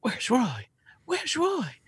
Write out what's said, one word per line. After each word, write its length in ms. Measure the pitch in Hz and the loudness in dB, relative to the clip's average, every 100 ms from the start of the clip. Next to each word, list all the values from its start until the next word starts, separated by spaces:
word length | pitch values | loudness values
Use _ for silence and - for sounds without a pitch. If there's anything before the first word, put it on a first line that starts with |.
Where's 260 | 233 - - | -2 -4 2
Roy? 380 | 247 220 117 101 _ - - | 2 2 -2 -12 _ -20 -20
Where's 320 | - 359 - 311 | -4 -4 -2 0
Roy? 400 | 359 392 170 - | 2 2 -4 -8